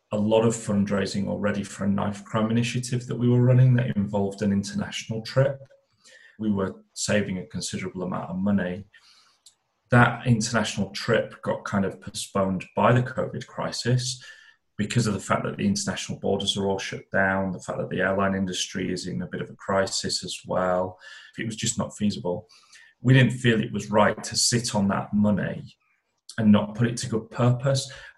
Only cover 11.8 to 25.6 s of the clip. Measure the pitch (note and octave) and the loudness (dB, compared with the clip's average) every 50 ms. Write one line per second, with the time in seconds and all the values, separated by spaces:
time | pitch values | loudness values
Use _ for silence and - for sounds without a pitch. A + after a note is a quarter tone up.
11.8 | F#2+ F#2 - - - - - - - - - G2 F#2+ F#2+ F#2 F2 - - _ G#2+ | -2 -2 -6 -8 -16 -14 -12 -12 -12 -4 -2 0 0 0 -2 -4 -6 -6 _ 2
12.8 | G#2 A#2 B2 B2 B2 - - - - - - - - - - - - - - - | 4 6 6 4 2 0 -4 -6 -6 -4 -6 -10 -12 -10 -8 -8 -6 -6 -6 -4
13.8 | - A#2 B2+ B2 - - - - - - - - - - _ _ _ _ _ - | 0 2 2 2 0 -2 -8 -8 -14 -20 -20 -20 -20 -20 _ _ _ _ _ -6
14.8 | G#2 G2+ - A#2+ G#2 G#2+ F#2+ F#2 - - G2+ - - F2 - - G2+ G2+ G2 - | -6 0 0 0 0 0 -2 -4 -2 -2 -2 -2 -2 -6 -4 -2 0 0 0 0
15.8 | - F#2+ F#2 - - - - - G2 F#2+ G2 G2 G2 - - G2+ G2 G2 F#2+ F#2 | -2 -4 -6 -6 -8 -10 -10 -4 -2 -2 -2 0 -2 -4 -2 -2 -2 -2 -2 -2
16.8 | - - - - - _ - G2 F#2+ F#2+ F#2+ F#2+ F#2+ F#2 F2+ - - - - - | -4 -8 -10 -12 -12 _ 0 2 2 2 2 0 -2 -2 -4 -6 -8 -8 -6 -6
17.8 | - - - F2+ F#2 F#2+ F#2+ G2 G2 G2 G2 F#2+ F#2+ F2+ F2+ - - - - F#2+ | -4 -4 -2 0 0 0 2 2 2 0 2 0 -2 -2 -2 -4 -6 -4 -4 -4
18.8 | F#2 F#2 F2+ - - F2 F2 F2+ F2+ - - - F2 - - _ - - G2 G2 | -4 -2 -4 -4 -6 -6 -6 -6 -8 -8 -8 -10 -10 -10 -12 _ -6 -2 0 0
19.8 | F#2+ F#2 - - - - - - F#2 E2+ - - - F2+ F2+ F2+ F#2 F#2 F2+ F2+ | 0 0 -2 -4 -4 -4 -4 -4 -6 -8 -10 -12 -8 -4 -2 0 0 2 0 0
20.8 | F#2 G2+ - _ - - - - - - _ - - A2+ A2 - - - - G#2 | -2 -4 -6 _ -20 -20 -20 -20 -20 -16 _ -8 -8 -6 -6 -4 -4 -2 -2 -2
21.8 | G2+ - - - G#2 G2+ - - - F2+ F2 F2+ - _ - - _ _ - - | -6 -6 -4 -2 -2 -2 -2 -2 -4 -4 -4 -4 -8 _ -20 -20 _ _ -20 -20
22.8 | - - _ _ A#2 B2+ C3 C3+ A#2+ - - - B2 A#2 A2 G#2+ - - - G2+ | -20 -20 _ _ 4 6 8 8 8 6 2 2 2 2 4 4 0 -2 -4 -6
23.8 | - G2 G#2 G#2+ G2+ F#2 - - - - G#2 - - - A#2+ A#2 - - - G2+ | -4 2 4 6 6 6 4 -2 -8 -6 -2 0 0 2 2 0 -2 0 0 2
24.8 | G2 G2 F#2+ - - - G#2 G#2 G#2 G#2 G2 F2 E2 - - - | 2 2 0 0 -2 0 2 4 4 4 4 2 0 -4 -4 -8